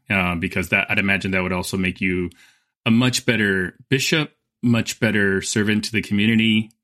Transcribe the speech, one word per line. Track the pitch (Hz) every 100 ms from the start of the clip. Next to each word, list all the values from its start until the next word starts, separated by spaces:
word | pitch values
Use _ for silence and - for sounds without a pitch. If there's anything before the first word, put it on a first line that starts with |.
| -
uh, | 101 90
because | 85 90 95 87
that, | 101 -
I'd | 104
imagine | 98 98 95
that | 95
would | 90
also | 92 90 95
make | 92 90
you | 95 90 87 - _ _ _ _
a | 120
much | 113 127 123 -
better | 113 104 95 90 - -
bishop, | 135 - 165 147 _ _ _ 123
much | 113 110 -
better | 113 107 98 95
servant | - 110 104 107 107
to |
the | 107
community, | - 101 110 110 113 110 107 _